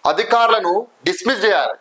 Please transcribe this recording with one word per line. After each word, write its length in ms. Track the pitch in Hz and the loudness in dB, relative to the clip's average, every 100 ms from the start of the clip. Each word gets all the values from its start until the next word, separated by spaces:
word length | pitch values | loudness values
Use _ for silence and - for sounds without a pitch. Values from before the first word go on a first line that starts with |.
| 143 | -2
అధికారులను 600 | 160 226 233 226 226 180 185 240 _ - | -2 0 2 2 2 0 -2 -4 _ -4
డిస్మిస్ 340 | 185 220 254 | -2 -2 0
చేయాలి 320 | 214 180 123 - | 0 0 -2 -6